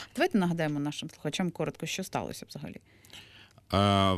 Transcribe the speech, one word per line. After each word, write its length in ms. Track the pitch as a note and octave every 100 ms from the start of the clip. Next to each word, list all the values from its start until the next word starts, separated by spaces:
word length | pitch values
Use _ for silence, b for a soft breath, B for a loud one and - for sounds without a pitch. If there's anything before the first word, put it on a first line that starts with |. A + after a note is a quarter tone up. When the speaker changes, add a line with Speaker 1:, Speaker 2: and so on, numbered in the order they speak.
| - -
Speaker 1:
Давайте 220 | F4+ G#3
нагадаємо 420 | F3 E3+ D#3 D3
нашим 300 | D3 - E3
слухачам 420 | - D3+ - F3+
коротко, 340 | - D3+ - D#3+
що 180 | -
сталося 420 | F#3+ B2+ C#2 - -
взагалі. 260 | - - - b b b b b b b b -
Speaker 2:
Е, 400 | F#2+ G2+ G2 G2